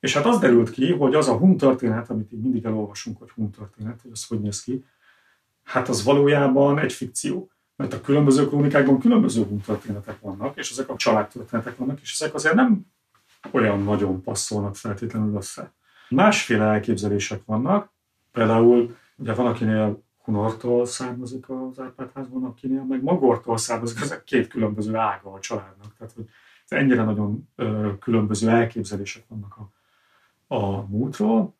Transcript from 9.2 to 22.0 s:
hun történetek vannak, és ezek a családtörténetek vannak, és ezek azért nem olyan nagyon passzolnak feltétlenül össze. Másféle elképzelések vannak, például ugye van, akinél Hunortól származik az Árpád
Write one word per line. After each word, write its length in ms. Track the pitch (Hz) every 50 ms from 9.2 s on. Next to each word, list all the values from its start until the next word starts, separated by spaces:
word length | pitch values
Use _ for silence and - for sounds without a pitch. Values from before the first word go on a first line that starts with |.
| - 120 - 117 107
hun 160 | 98 104 104
történetek 600 | 101 - 107 104 - - 104 101 101 - 104 -
vannak, 360 | - 104 95 98 110 - -
és 140 | - 127 -
ezek 180 | - 123 135 -
a 80 | 127
családtörténetek 800 | 123 - 120 110 107 104 - - 120 - - - 113 110 120 117
vannak, 240 | - 127 131 143 143
és 200 | _ - - -
ezek 140 | 156 151 -
azért 200 | 143 147 156 165
nem 320 | 214 262 247 214 190 - _ _ _ _ _ _ _ _ _ _ _ - -
olyan 320 | - 139 113 107 101 101 101
nagyon 400 | 101 104 101 101 95 95 92 -
passzolnak 540 | - 113 107 - - 110 104 101 101 101
feltétlenül 600 | - - 113 101 98 123 117 - 110 107 104 104
össze. 360 | 101 98 - - - - - _ _ _ _ _ _ - -
Másféle 560 | 120 135 190 214 208 - - - 117 107 107
elképzelések 800 | 107 107 107 107 - 110 95 101 104 101 101 101 - 104 101 -
vannak, 480 | - 110 110 123 151 196 202 202 - _ _ _ _ _ _ _ _ _
például 640 | 120 113 110 113 113 117 117 123 120 117 117 - - _ _ _ _
ugye 160 | 135 110 110
van, 120 | 113 127
akinél 560 | 120 117 - 120 107 110 107 107 107 104 - _ _ _ _ _
Hunortól 640 | - 107 101 104 110 110 - - 123 120 120 120
származik 640 | - - - 131 123 120 123 127 117 127 131 127 -
az 320 | 131 131 131 131 127 135
Árpád 300 | 131 127 - -